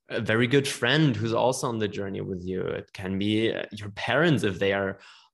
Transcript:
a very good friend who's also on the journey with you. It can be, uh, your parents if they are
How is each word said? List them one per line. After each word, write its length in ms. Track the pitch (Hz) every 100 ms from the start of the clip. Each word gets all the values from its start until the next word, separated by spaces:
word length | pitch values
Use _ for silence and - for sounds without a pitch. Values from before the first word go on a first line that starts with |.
| -
a 120 | -
very 260 | 107 110 123
good 200 | 139 139
friend 480 | - 120 147 156 107
who's 180 | 113
also 340 | 110 120 131 139
on 120 | 113
the 80 | 104
journey 340 | 101 98 98
with 220 | 98 92
you. 180 | 90 92
It 320 | 87 80 -
can 240 | - 92 95
be, 360 | 104 107 113
uh, 100 | - -
your 180 | 104 104
parents 520 | 101 - 123 170 139
if 160 | 104 92
they 140 | 98
are 260 | 98 98 95 - - _